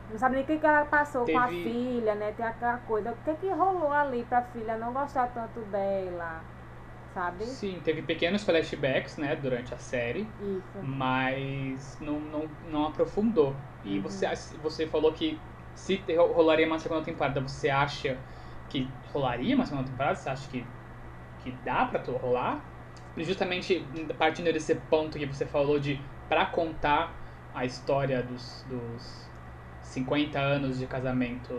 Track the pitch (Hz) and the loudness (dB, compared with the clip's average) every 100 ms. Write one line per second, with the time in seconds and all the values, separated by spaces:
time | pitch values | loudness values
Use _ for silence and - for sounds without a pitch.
0 | - 220 262 262 269 311 311 302 294 294 | -8 2 2 4 2 4 6 6 6 4
1 | 294 262 240 254 247 175 220 233 247 240 | 4 2 4 4 4 2 -2 -2 0 0
2 | 214 208 208 214 226 226 240 240 214 220 | 2 2 0 -2 -4 0 0 0 0 0
3 | 214 240 - 311 381 370 381 370 294 285 | 0 -2 -2 0 0 2 4 4 4 4
4 | 285 240 233 247 240 233 220 220 233 262 | 2 0 2 2 2 -2 -4 -4 -2 -2
5 | 277 277 247 240 226 240 208 196 196 196 | -2 0 0 -2 -8 -8 -4 0 0 0
6 | 185 175 165 160 165 - - - - - | -2 -4 -6 -8 -12 -14 -14 -14 -14 -16
7 | - 196 175 175 226 269 202 175 165 143 | -10 -4 -4 -4 -6 -4 -4 -2 0 0
8 | - 160 170 202 - 165 156 - 143 147 | 0 2 2 2 4 4 4 2 2 2
9 | - - 143 156 135 123 117 120 - 123 | 0 -2 -2 0 0 0 -2 -8 -4 -2
10 | 117 123 220 - 202 190 - 202 135 135 | 0 -2 -4 -6 -4 -4 -4 -8 -4 0
11 | 131 127 131 135 135 135 135 135 - - | 2 4 2 0 -2 -4 -4 -6 -8 -10
12 | 151 151 151 151 156 - 165 151 151 151 | -4 -4 -4 -4 -6 -8 -4 0 0 2
13 | 160 - 226 165 139 139 - - - - | 0 2 4 6 4 2 -8 -10 -4 -2
14 | 98 - 180 - - - 156 - 156 156 | -2 -2 -2 -2 -6 -6 -4 -2 0 4
15 | 156 156 160 156 - - - - - 190 | 4 4 0 -2 -8 -16 -16 -8 -2 0
16 | - 165 170 160 160 156 160 160 160 160 | 2 6 6 8 8 8 6 2 0 -2
17 | 156 160 143 139 135 - 151 139 143 - | -2 0 0 0 -2 0 2 4 2 0
18 | 139 127 - - - - - 143 127 - | -2 -2 -6 -14 -12 -12 -6 -4 -2 -6
19 | - 147 131 120 165 277 185 139 127 - | -6 0 0 2 2 4 2 0 -4 0
20 | 143 190 147 131 - 127 110 - - - | 0 0 -2 -6 -6 -8 -8 -12 -14 -14
21 | - - - - 131 127 127 147 254 - | -14 -14 -14 -12 -10 -6 0 2 2 0
22 | - 123 127 123 160 294 - - - - | -2 -2 2 2 2 -2 -6 -14 -16 -16
23 | - - 160 190 185 180 - 170 143 160 | -12 -6 -2 0 0 0 2 0 0 -6
24 | 151 143 160 160 175 156 156 156 - 156 | -4 2 2 4 2 2 2 0 4 2
25 | 156 156 139 139 143 147 143 147 143 135 | 2 -2 -4 -4 0 2 4 4 2 -2
26 | - - - 160 185 - 165 156 147 147 | -6 -10 2 2 4 2 -2 0 4 4
27 | 170 - - - - 143 127 - - 139 | 2 -4 -12 -14 -12 -4 -4 -2 0 2
28 | 139 127 123 123 - - - 127 117 117 | 2 0 -2 -6 -10 -12 -8 -8 -6 -10
29 | - - - - - - - - - 139 | -12 -14 -16 -16 -16 -16 -16 -16 -8 -4
30 | 127 147 143 143 139 143 135 127 127 135 | 2 2 2 2 2 2 2 -2 -2 -2
31 | 131 127 123 123 - | 0 2 0 -2 -6